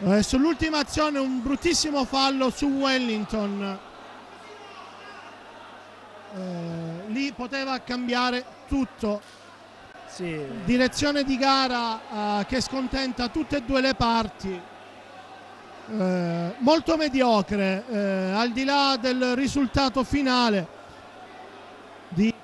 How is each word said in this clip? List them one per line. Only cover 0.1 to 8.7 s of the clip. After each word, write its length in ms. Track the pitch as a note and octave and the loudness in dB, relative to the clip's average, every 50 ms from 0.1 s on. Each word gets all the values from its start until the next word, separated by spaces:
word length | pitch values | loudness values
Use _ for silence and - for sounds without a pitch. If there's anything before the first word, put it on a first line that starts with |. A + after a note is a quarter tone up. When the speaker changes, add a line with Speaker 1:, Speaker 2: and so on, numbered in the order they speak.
| G3 G#3+ | 6 6
Speaker 1:
sull'ultima 560 | G#3 - C4+ C4 C#4+ E4+ D#4 - D#4+ D#4+ D#4 D4 | 6 4 4 4 4 4 4 2 0 0 2 0
azione 400 | C#4 - - D#4 D4+ D4+ D4 C#4 | 0 0 0 2 2 2 2 0
un 240 | C4+ C4 C4 B3+ | 0 0 0 -2
bruttissimo 640 | A3+ C4+ C#4 - - F4 D#4+ - - D#4 C#4+ C#4 B3+ | 0 0 -2 2 2 2 2 2 2 0 0 0 0
fallo 460 | - C4+ C4+ C4+ C4+ C4+ C4+ C4 B3 | 2 2 2 4 4 4 4 2 2
su 160 | - - C#4+ | 2 2 0
Wellington. 1120 | C#4+ C4+ C4+ C4+ C4+ C4 C4 B3 A#3 A3 G#3+ G#3 - A3 A3 G3+ G3+ G3+ G3+ G3+ G3 F#3+ F#3+ - - - - - - - - - - - - - - G#4 G#4+ G#4 G4+ G#4 G4 - - - G4 G4 G4+ G4+ G4 - - - - - - - - - - - - - - - - - - - - - - G#3 | 0 2 2 2 2 2 2 2 0 0 -2 -2 -2 -2 -2 -2 -2 -2 -2 -4 -4 -6 -8 -10 -16 -18 -18 -18 -18 -18 -18 -18 -20 -20 -18 -18 -18 -18 -18 -18 -18 -16 -16 -18 -18 -18 -18 -18 -18 -16 -16 -18 -18 -18 -20 -20 -20 -20 -18 -18 -18 -18 -20 -20 -20 -20 -20 -20 -20 -20 -20 -18 -14 -10
Eh, 20 | F#3+ F#3 F#3 F3+ E3+ E3+ E3+ E3 E3 E3 E3 E3 E3+ G3 G#3+ | -8 -8 -6 -6 -6 -6 -6 -6 -6 -6 -8 -8 -8 -8 -6
lì 240 | G#3+ C4 C#4 C#4+ | -4 -2 -2 -4
poteva 480 | - - - D#4 C#4 C4+ C4+ C4+ C4 B3+ | -4 -6 -8 -6 -4 -4 -4 -4 -4 -4
cambiare 640 | - - B3 B3 B3 A#3+ A#3+ B3 B3 B3 A#3+ B3 B3+ - - - - | -4 -6 -6 -4 -2 0 0 2 2 2 0 -2 -4 -8 -14 -20 -6
tutto. 520 | - | -2